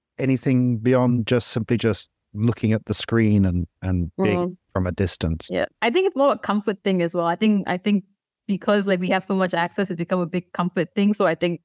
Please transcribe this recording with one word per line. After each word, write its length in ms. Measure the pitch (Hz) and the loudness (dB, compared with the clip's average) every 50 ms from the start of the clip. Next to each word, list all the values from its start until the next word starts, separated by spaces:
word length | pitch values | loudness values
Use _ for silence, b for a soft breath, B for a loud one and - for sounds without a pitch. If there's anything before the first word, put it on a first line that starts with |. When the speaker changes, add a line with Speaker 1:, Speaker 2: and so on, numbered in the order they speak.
| _ _ _ - | _ _ _ -4
Speaker 1:
anything 600 | 139 131 131 123 - 143 131 123 127 123 120 113 | -2 0 0 0 0 2 2 2 2 2 0 0
beyond 480 | 110 123 127 127 127 123 123 120 110 | 2 2 4 4 4 2 2 0 0
just 220 | - 127 120 - - | 0 0 0 0 -2
simply 280 | - 120 110 - 120 | -4 -4 -2 0 0
just 320 | 107 - 113 104 - - - _ _ _ _ - | 0 2 0 0 -2 -4 -10 _ _ _ _ -4
looking 380 | 104 110 117 110 - - 110 110 | -2 0 0 0 0 0 0 0
at 120 | 110 - | 0 -2
the 80 | - 107 | -4 -4
screen 500 | - - - 117 117 113 107 104 104 98 | -4 -4 0 2 2 4 4 4 4 4
and, 220 | 92 87 90 87 - _ _ - | 2 2 0 -2 -4 _ _ -6
and 280 | 92 92 92 87 82 - - 98 | -2 -2 -2 -2 -4 -2 -2 0
being 160 | - 104 175 | 0 0 0
Speaker 2:
Mm-hmm. 140 | 175 180 180 - _ _ - | -2 -4 -6 -10 _ _ -4
Speaker 1:
from 120 | 95 92 | -4 -2
a 60 | 90 85 | -2 -2
distance. 560 | - 101 90 - - - 82 82 78 - - | -2 -2 -2 -2 -2 -2 -2 -2 -4 -6 -6
Speaker 2:
Yeah. 140 | 92 90 - - _ _ - | -4 -4 -4 -4 _ _ -2
I 80 | 233 | 0
think 160 | 240 359 381 | 0 0 0
it's 80 | 381 - | 0 0
more 160 | 262 277 285 - | 2 2 2 2
a 60 | - | 0
comfort 440 | - - 202 208 202 233 202 - - | -2 -2 -2 -2 -2 -4 -6 -4 -2
thing 160 | 202 190 180 170 | -2 0 0 0
as 120 | 170 - | 0 -2
well. 120 | 175 170 | -2 -2
I 100 | 170 170 | -2 0
think, 300 | 175 220 220 214 196 - | 0 2 2 2 2 0
I 120 | - 180 180 | -2 -4 -4
think 260 | - 208 208 196 180 _ _ _ _ _ _ _ _ | 0 0 0 0 0 _ _ _ _ _ _ _ _
because, 400 | - 196 185 - - 208 208 196 | -4 -4 -2 0 2 2 2 2
like, 140 | 196 190 180 | 2 0 0
we 80 | 185 180 | 0 0
have 160 | 196 190 180 | 0 -2 0
so 100 | - 196 | -2 0
much 200 | 190 190 180 185 | 0 0 0 0
access, 360 | 170 170 170 - - 202 180 | 0 -2 -2 -2 -4 -4 -4
it's 60 | 180 | -4
become 240 | 160 175 - 190 180 | -6 -4 -2 -2 -2
a 60 | 175 | -2
big 260 | 160 - 180 180 _ - | -2 -4 -6 -6 _ -6
comfort 360 | - 196 180 - 196 160 - _ | -4 -4 -2 -2 -2 -4 -2 _
thing. 200 | 208 202 208 208 | 0 0 0 2
So 120 | - 202 | 2 2
I 80 | 175 165 | 0 0
think 280 | - - 175 175 156 | 0 -2 -2 -2 -4